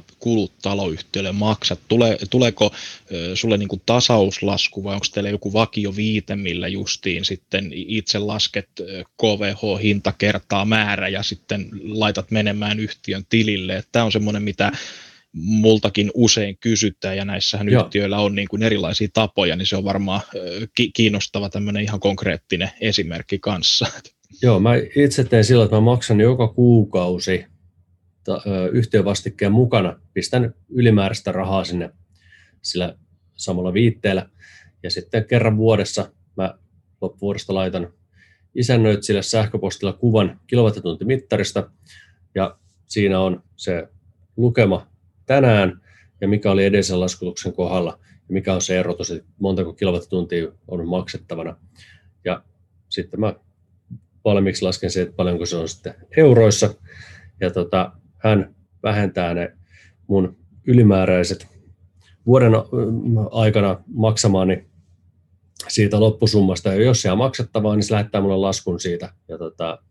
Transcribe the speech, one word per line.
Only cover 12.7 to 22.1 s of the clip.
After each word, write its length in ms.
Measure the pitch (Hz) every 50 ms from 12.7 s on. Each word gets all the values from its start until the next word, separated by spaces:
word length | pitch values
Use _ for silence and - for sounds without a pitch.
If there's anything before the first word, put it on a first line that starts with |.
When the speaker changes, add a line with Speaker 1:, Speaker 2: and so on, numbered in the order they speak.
| 107 110
Speaker 1:
yhtiön 440 | 110 104 - - - - 98 98 92 -
tilille? 460 | - 113 110 107 104 98 95 92 92
Et 120 | 95 - -
tää 120 | - 117 117
on 80 | 110
semmonen, 320 | 98 110 104 104 104 104 104
mitä 280 | 104 98 - 101 101 95 - - - - - - - - _ _ _ -
multakin 800 | 82 80 98 110 110 107 110 110 107 104 110 101 107 104 101 -
usein 440 | 123 120 107 - 113 104 98 95 -
kysytään, 560 | - 117 113 104 110 107 92 - - 95 95 98
ja 80 | 98
näissähän 440 | 101 98 95 - - - 104 104 104
Speaker 2:
Joo. 140 | 113 123 98
Speaker 1:
yhtiöillä 360 | - - 101 101 95 101 104
on 160 | 104 101 104
niin 120 | 101 101 95
kuin 160 | - 104 110
erilaisia 440 | 113 107 101 90 80 90 - 107 101 -
tapoja, 420 | - 110 101 - - 95 85 82
niin 100 | 90 95
se 120 | - - 95
on 60 | 98
varmaan, 380 | 98 95 98 101 98 92 104 - - -
ö, 320 | 101 90 87 87 98 113 - -
ki-, 160 | - 120 - -
kiinnostava 560 | - 113 107 104 101 - - - 104 101 95
tämmönen 340 | - 104 104 104 101 104 104
ihan 160 | 104 107 95
konkreettinen 720 | - 101